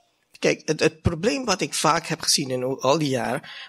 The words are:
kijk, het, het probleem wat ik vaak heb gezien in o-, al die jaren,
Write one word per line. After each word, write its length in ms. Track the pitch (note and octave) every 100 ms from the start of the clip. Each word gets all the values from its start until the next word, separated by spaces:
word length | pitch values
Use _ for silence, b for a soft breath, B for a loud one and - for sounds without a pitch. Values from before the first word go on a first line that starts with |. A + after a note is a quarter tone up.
| _ _ _ -
kijk, 220 | D#3+ D3 -
het, 140 | D#3
het 220 | D3 -
probleem 440 | - E3 G#3 C#4+ A#3+
wat 160 | F#3
ik 120 | D3
vaak 340 | - D#3 E3 -
heb 140 | D#3
gezien 280 | - - C3+
in 140 | B2+
o-, 160 | B2+ C3+
al 180 | C3 D#3
die 120 | D3
jaren, 400 | B2+ A2+ C3 B B